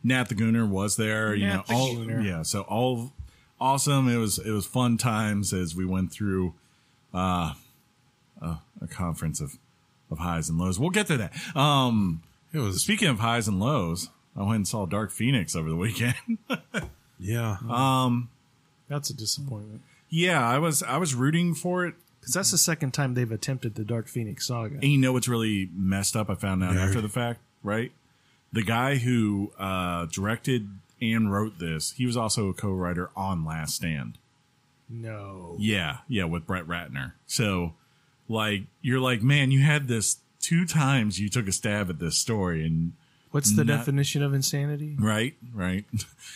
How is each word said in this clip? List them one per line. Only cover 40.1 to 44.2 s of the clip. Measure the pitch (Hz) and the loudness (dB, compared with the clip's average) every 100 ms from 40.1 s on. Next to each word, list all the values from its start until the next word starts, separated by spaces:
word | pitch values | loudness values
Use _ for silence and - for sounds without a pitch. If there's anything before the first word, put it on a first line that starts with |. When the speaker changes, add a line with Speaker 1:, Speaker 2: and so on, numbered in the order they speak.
| - _ _ | -4 _ _
Speaker 1:
two | - 170 180 | 0 0 2
times | 160 135 135 107 87 | 2 4 4 2 0
you | 101 | -2
took | 123 98 | -2 -2
a | |
stab | 92 107 104 95 | -2 -2 -2 -2
at | 80 | -2
this | 82 - | -2 -2
story," | - 110 92 82 78 | 0 0 0 0 0
and | 80 82 - _ _ _ | 0 0 -4 _ _ _
Speaker 2:
What's | 143 131 | 0 4
the | 104 | 4
Speaker 1:
not | 127 143 | 4 2
Speaker 2:
definition | 147 139 139 147 | 2 0 0 0